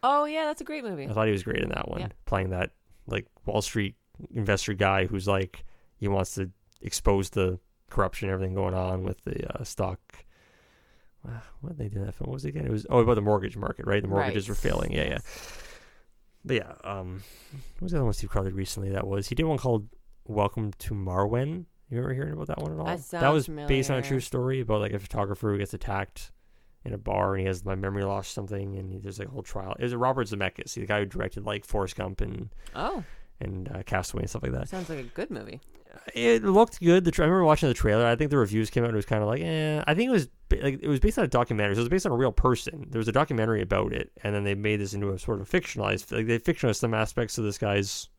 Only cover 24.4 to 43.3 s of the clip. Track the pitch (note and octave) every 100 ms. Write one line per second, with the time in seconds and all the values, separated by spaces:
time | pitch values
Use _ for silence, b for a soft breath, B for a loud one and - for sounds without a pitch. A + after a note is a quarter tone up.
24.4 | B2+ C3 A2+ G#2+ G#2 G#2 G2 G#2+ G2+ G2+
25.4 | A2 G2+ G2 G#2 - G2 G2+ - - -
26.4 | _ _ _ _ - G#2 G#2 G2 F#2+ G2
27.4 | F#2+ F#2 G2 F#2+ G2 G2+ G2 G2 F#2+ -
28.4 | G2 G2+ G2 G2 F#2+ F#2 G2+ G2 G#2 C3+
29.4 | - G#2 F#2+ - B2 A#2+ B2+ C3+ G#2+ G#2+
30.4 | G2+ - - - G2+ G#2 G2+ - G2+ -
31.4 | G#2 G#2+ - G#2+ F#2 - F#2+ F#2+ G#2+ G#2
32.4 | A2 - B - G3+ D#4+ E3+ B B -
33.4 | - F#2+ F#2 F#2+ F#2+ F#2+ F#2 - - -
34.4 | C2 B1+ - F#3 E3+ D#3 A#2+ - A#3 C#3+
35.4 | G#2 C#3+ - - - - - A3+ A#3 A#3
36.4 | G#3+ F#3+ A3+ - E3+ F3 E3+ - D#3 F#3+
37.4 | E3+ D3+ D3+ A#2+ A2 G#2+ A#2 A#2 D3+ C#3
38.4 | G#2+ G#2+ G#2+ - A#2 A2 G2+ A2 G#2+ B2+
39.4 | E3 D#3+ D#3 D3+ - D#3 B3 A#3 C3 -
40.4 | - - C#3 C3+ - C#3 G#3+ A3 E3+ B2
41.4 | A#2+ A2 G#2 G2+ A#2+ F#3 F#3 A#2+ C3 G2
42.4 | C3+ B2 - D3+ - B2+ A2 A#2 D#3